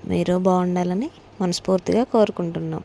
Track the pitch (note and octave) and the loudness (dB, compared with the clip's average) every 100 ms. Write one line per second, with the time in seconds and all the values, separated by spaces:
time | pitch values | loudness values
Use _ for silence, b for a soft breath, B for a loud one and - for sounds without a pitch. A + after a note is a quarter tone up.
0 | - F3 F3 F3+ F#3 F3+ F3+ F3+ F3+ F#3 | -4 -2 0 2 2 2 2 0 0 -2
1 | D#4 - - - F#3 F3+ - F#3 - G3 | -4 -10 -14 -4 -2 -2 0 0 2 0
2 | B3+ A3+ G#3 - E3+ E3+ D#3+ D#3+ | 2 2 2 0 -6 -4 -6 -8